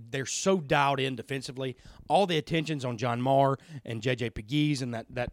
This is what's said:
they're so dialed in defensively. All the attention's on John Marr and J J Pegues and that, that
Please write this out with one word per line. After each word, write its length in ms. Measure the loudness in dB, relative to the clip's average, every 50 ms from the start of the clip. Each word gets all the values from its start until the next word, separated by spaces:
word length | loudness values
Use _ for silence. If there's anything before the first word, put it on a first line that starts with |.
| -14 -8
they're 160 | -6 -6 -6
so 300 | -4 -4 0 2 2 2 2
dialed 400 | 2 2 4 4 4 4 2 0
in 160 | -2 -2 -4
defensively. 600 | -6 -6 -6 -8 -8 -8 -10 -8 -6 -6 -8 -8 -10 _ -20 -20 -20 -4
All 200 | 2 2 2 4
the 100 | 4 2
attention's 480 | -2 0 0 -2 -2 0 -2 -4 -4 -4
on 120 | -4 -4
John 260 | -2 -2 -2 0 0 2
Marr 340 | 4 6 6 6 6 4 0 -4 -14 -16 -14 -10
and 200 | -8 -8 -4 -2
J 120 | -2 -2
J 140 | 0 -2 -6
Pegues 540 | -6 -8 -8 -2 0 2 2 2 2 0 -2
and 100 | -6 -6
that, 140 | -8 -10 -8
that 220 | -8 -6 -6 -6